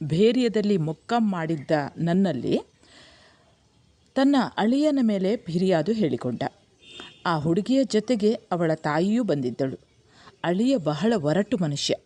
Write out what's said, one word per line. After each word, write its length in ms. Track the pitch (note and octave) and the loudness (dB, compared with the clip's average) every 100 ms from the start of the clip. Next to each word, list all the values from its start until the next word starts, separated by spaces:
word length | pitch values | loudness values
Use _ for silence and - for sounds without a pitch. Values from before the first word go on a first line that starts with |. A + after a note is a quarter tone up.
ಭೇರಿಯದಲ್ಲಿ 720 | D3 D#3+ A3 B3 A#3 G#3+ G#3 G3 | -4 2 4 4 0 0 0 0
ಮೊಕ್ಕಾಂ 540 | D#3 D#3 - A#3 G#3+ | -2 -6 -4 0 0
ಮಾಡಿದ್ದ 400 | F3+ D#3+ D#3+ C#3 D#3 C#3 - | -2 -4 -4 0 -2 -2 -4
ನನ್ನಲ್ಲಿ 640 | E3+ F3+ F#3+ C3 - A#3 - _ _ - - - - _ _ _ _ _ _ _ _ C4 | 0 2 2 0 -2 -2 -4 _ _ -20 -20 -20 -20 _ _ _ _ _ _ _ _ 0
ತನ್ನ 200 | C4+ C#4 F3+ - | 2 2 0 0
ಅಳಿಯನ 420 | G#3+ C#4 D4+ C#4 | 0 2 2 2
ಮೇಲೆ 360 | A3+ G3 F#3+ B3 | 2 2 0 -2
ಫಿರ್ಯಾದು 540 | - E3+ F#3+ E3 D#3 | -2 0 2 2 0
ಹೇಳಿಕೊಂಡ. 520 | A3+ D#3+ A#2+ B2+ A#2 C#3 - _ _ - - - - F3+ | 0 0 -2 -4 -4 -6 -10 _ _ -20 -20 -20 -6 -2
ಆ 140 | D#3+ | -2
ಹುಡುಗಿಯ 440 | D3 F3+ G3+ C4+ | 0 0 2 0
ಜೊತೆಗೆ 500 | B3+ G#3+ G#3+ A#3 G#3 | 2 0 0 0 0
ಅವಳ 380 | A#3 - F3 E3 | 0 -4 -2 0
ತಾಯಿಯೂ 500 | D#3 D3+ D3+ G3 A#3 | 0 -2 0 0 0
ಬಂದಿದ್ದಳು. 540 | G#3 D3 B2 A2+ C3+ - _ _ _ - - _ | 0 -2 -2 -2 -4 -6 _ _ _ -20 -20 _
ಅಳಿಯ 340 | D#3+ F#3 B3+ C4 | -4 0 0 0
ಬಹಳ 360 | D3+ D3+ A3 A3 | 0 0 0 0
ಒರಟು 400 | C#3+ E3+ G#3 G3+ | 0 0 0 -2
ಮನುಷ್ಯ. 380 | D#3 C#3+ - - | -2 -2 -4 -4